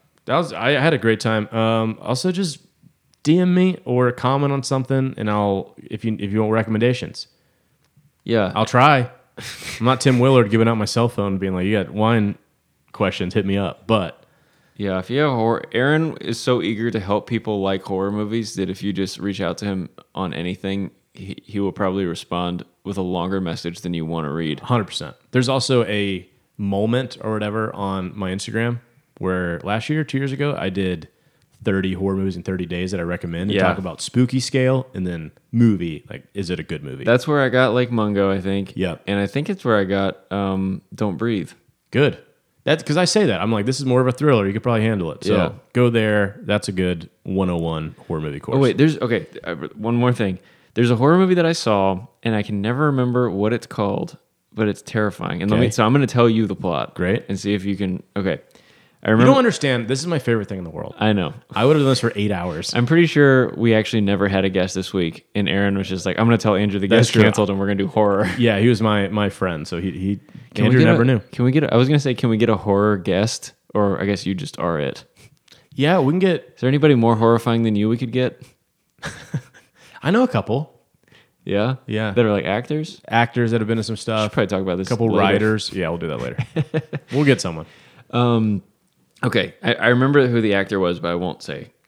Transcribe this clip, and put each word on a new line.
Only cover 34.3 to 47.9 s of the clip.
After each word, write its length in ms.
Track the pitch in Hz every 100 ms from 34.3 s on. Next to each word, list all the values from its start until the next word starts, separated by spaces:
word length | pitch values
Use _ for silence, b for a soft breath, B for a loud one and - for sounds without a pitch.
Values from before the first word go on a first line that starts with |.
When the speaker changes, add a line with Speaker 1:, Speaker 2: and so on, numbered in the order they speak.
| 131
Speaker 1:
scale 460 | - 135 127 131 -
and 140 | 98 90
then 240 | 85 78 - _
movie. 540 | 113 117 98 85 76 -
Like, 180 | 71 - 101
is 160 | 87
it 80 | 85
a 40 |
good 200 | 80 76
movie? 200 | 69 67
Speaker 2:
That's 240 | 67 123 151
where 140 | 147
I 80 | 131
got 240 | 127 127
Lake 160 | 120 120
Mungo, 380 | 117 104 101 98
I 80 | 95
think. 360 | 95 98 95 -
Speaker 1:
Yep. 240 | 92 78 -
Speaker 2:
And 120 | 101
I 60 | 98
think 240 | 135 151
it's 160 | 190 123
where 120 | 107
I 60 | 95
got, 460 | 98 98 - -
um, 520 | 98 98 95 95 95 -
Don't 240 | - 107 85
Breathe. 320 | 113 107 76 - _ _ _
Speaker 1:
Good. 300 | - 139 - - _ _ _
That's 200 | - 156
'cause 140 | - 151
I 80 | 180
say 200 | 214 175
that. 120 | 92
I'm 100 | 104
like, 140 | 110 107
"This 140 | 131
is 60 | 135
more 160 | 123
of 60 | 127
a 40 |
thriller. 340 | 120 147 120 98
You 60 |
could 100 | 107
probably 200 | 127 113
handle 280 | 113 104 82
it." 100 | 71
So 120 | 95 98
Speaker 2:
Yeah. 140 | 85 - -
Speaker 1:
go 180 | 120 123
there. 520 | 117 110 104 98 101
That's 240 | - 104 -
a 60 |
good 360 | 92 90 87 87 _
one 260 | - 95 92
oh 60 | 85
one 380 | 82 80 78